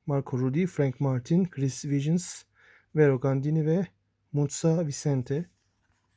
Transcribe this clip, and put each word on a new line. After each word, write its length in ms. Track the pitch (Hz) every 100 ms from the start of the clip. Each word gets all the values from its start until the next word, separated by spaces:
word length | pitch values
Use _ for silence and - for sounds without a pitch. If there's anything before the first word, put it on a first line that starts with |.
| -
Marco 340 | 139 - 123
Rudy, 260 | 127 143 180
Frank 340 | - 139 -
Martin, 460 | 139 127 - 170 180
Chris 400 | - 135 - 151
Visions, 580 | 139 147 175 - - - _ _ _ _ 156
Vero 240 | 147 131
Gandini 460 | 135 135 143 160 151
ve 220 | 170 180 _ _ _ _
Mutsa 560 | 143 143 - 165 165 156
Vicente. 640 | - 151 135 123 143 175 _ _ _ _ _ _